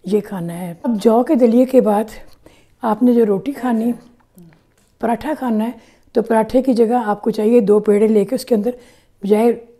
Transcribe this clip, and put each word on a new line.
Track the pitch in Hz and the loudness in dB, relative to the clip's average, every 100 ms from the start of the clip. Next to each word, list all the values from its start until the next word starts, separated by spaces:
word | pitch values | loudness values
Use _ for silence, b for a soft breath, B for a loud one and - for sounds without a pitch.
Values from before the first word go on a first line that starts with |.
ये | 180 208 | -2 -4
खाना | 202 196 170 | -4 -10 -8
है। | 170 180 170 | -10 -12 -8
अब | - 220 | -6 0
जौ | 226 226 | 2 2
के | 254 302 | 2 2
दलिए | 240 233 254 | 4 4 4
के | 262 | 2
बाद | 208 208 220 - - _ b b b _ | 2 -2 -4 -12 -20 _ b b b _
आपने | 226 214 247 | -4 0 2
जो | 240 220 | 4 2
रोटी | 196 226 | 0 -4
खानी, | 277 254 226 233 233 - _ _ _ 170 _ _ _ _ _ | -8 -4 -2 -2 -6 -12 _ _ _ -20 _ _ _ _ _
पराठा | 233 226 294 | -4 -4 -6
खाना | 302 254 220 | -6 -4 -4
है, | 220 240 b b b | -4 -8 b b b
तो | - | -4
पराठे | 214 220 220 254 | 0 0 2 0
की | 254 | 0
जगह | 233 220 247 | 2 2 0
आपको | 214 208 - | -2 -4 -4
चाहिए | 214 214 240 | -2 2 4
दो | 196 208 | 4 2
पेड़े | 208 208 214 | 2 2 2
लेके | 220 196 | 2 0
उसके | 262 - | -6 -2
अंदर | 220 208 247 b b b _ | -2 -2 -8 b b b _
बजाय | 196 208 240 233 - | 0 2 2 0 -8